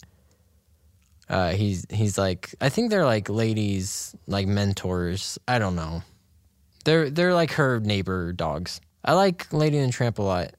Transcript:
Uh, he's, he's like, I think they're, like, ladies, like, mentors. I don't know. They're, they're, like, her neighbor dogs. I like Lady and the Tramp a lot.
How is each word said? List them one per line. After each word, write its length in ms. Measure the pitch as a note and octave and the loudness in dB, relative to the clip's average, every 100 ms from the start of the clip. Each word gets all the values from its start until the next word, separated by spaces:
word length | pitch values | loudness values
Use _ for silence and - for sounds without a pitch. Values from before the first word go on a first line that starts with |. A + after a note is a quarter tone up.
| - _ _ _ _ _ _ _ _ _ _ _ - | -18 _ _ _ _ _ _ _ _ _ _ _ -4
Uh, 240 | F#2 F2+ | 0 0
he's, 340 | G2 G#2 F#2 - | 0 0 -2 -4
he's 280 | G#2 G#2+ F#2+ | -2 0 2
like, 360 | F#2+ F2+ - - | 0 -2 -8 -2
I 80 | C#3 | 0
think 220 | C3+ A#3 | 0 0
they're, 160 | G#3 D3+ | 2 4
like, 220 | A2 G2+ | 2 0
ladies, 880 | G#2 A2+ A2 G#2 G2 F#2+ - - - - | 0 0 0 0 -2 -4 -8 -12 -14 -6
like, 200 | G2 G2 | -2 0
mentors. 920 | G2+ G2+ G2 F#2 F2+ F2 F#2 - - - | 0 0 -2 -2 -2 -2 -4 -6 -8 -2
I 100 | B2 | 0
don't 180 | G2+ F2 | 0 -2
know. 260 | D#2+ E2 - - _ _ _ _ _ _ | -4 -8 -10 -18 _ _ _ _ _ _
They're, 240 | - D#3+ D3+ | 2 2 2
they're, 260 | D3 F3+ | 2 2
like, 180 | F3 E3 | 4 2
her 280 | - C#3 A#2+ | 2 2 2
neighbor 520 | G#2+ G2+ F#2 F#2 E2+ | 0 0 0 -2 -4
dogs. 480 | F2 E2 D2+ F2+ - - _ | -4 -4 -4 -6 -10 -16 _
I 100 | - | 2
like 360 | E3 G3 F3 - | 4 4 2 -4
Lady 260 | D3+ D#3 D3 | 0 2 2
and 100 | C3 | 0
the 40 | |
Tramp 260 | A#2 A#2+ G#2+ | 0 -2 0
a 40 | |
lot. 300 | G2 F2+ - | 0 0 -2